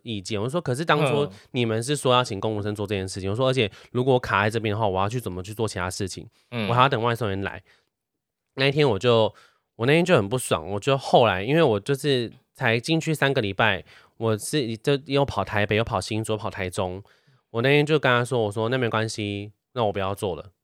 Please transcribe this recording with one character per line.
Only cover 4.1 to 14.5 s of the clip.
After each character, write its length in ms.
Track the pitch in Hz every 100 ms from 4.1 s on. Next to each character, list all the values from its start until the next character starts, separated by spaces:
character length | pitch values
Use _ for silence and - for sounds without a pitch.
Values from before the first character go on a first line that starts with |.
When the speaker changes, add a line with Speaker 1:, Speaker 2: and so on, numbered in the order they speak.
| 123
Speaker 1:
卡 280 | - 101
在 60 | 107
这 100 | 113
边 120 | 107
的 40 | 104
话， 80 | 107
我 140 | 92
要 80 | 101
去 100 | 123
怎 140 | 104
么 100 | 90
去 120 | 92
做 120 | 107 110
其 100 | 95
他 120 | 90
事 160 | - 95
情？ 220 | - - _ _
Speaker 2:
嗯。 160 | 120 104
Speaker 1:
我 60 |
还 80 | 120
要 60 | 135
等 140 | 127
外 140 | 117 117
送 120 | 107
员 120 | 95
来。” 180 | 98 - - _ _ _ _ _ _ _ _
那 120 | - 135
一 40 |
天 180 | 139 143
我 100 | 95
就， 360 | 123 113 107 - _ _ _
我 120 | - 120
那 80 |
天 100 | 160
就 100 | 170
很 140 | 143 101
不 80 | 127
爽， 320 | - 90 78
我 80 | 101
就 180 | 139 139
后 280 | - 165 113
来， 160 | 92
因 140 | 104 160
为 60 |
我 180 | 147 104
就 160 | 120 135
是 340 | 147 127 113 - _
才 240 | - 127 117
进 220 | 139 160
去 120 | 160
三 180 | 151 139
个 60 | 135
礼 120 | 104
拜， 300 | 95 113 92 - - _ -
我 200 | 113 107
是 380 | -